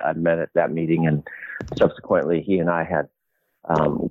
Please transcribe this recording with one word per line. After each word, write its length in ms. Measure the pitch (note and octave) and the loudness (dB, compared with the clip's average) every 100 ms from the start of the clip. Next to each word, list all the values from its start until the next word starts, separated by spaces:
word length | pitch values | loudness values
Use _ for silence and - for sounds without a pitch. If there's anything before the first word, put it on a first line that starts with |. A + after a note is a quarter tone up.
I 100 | D2 | -2
met 260 | D#2+ E2+ E2 | 0 0 0
at 100 | D2+ E2+ | 0 0
that 160 | D2 | 0
meeting, 360 | D#2+ D#2+ E2 D#2+ | -2 0 2 2
and 160 | D2+ - - - - - - | 0 -4 -16 -14 -12 -10 2
subsequently 640 | G2+ - - F#2 C#2+ E2+ | 2 2 0 0 2 -2
he 160 | G2+ F#2 | 0 0
and 120 | E2+ | 2
I 140 | E2+ | 0
had, 240 | D#2+ E2 C#2+ _ _ _ _ _ - | 0 -2 -4 _ _ _ _ _ -2
um, 440 | D#2+ D2+ C#2+ - | 2 2 0 -6